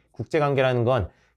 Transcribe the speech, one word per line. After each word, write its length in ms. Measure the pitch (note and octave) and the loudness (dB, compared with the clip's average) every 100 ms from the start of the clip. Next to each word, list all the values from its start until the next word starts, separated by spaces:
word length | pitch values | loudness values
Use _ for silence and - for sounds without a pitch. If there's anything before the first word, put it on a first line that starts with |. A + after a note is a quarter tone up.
| _ | _
국제관계라는 720 | - A#2+ E3 D3 C3+ C3 B2 A#2 | -14 -4 -2 0 2 2 2 0
건 240 | B2+ E2+ - _ | 0 -2 -8 _